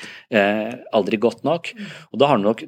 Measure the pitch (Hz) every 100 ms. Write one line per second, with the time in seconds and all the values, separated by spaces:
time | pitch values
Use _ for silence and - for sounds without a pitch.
0 | - - - 113 101 107 107 123 - 110
1 | 95 107 113 - 135 170 - - 196 -
2 | - 110 139 127 98 113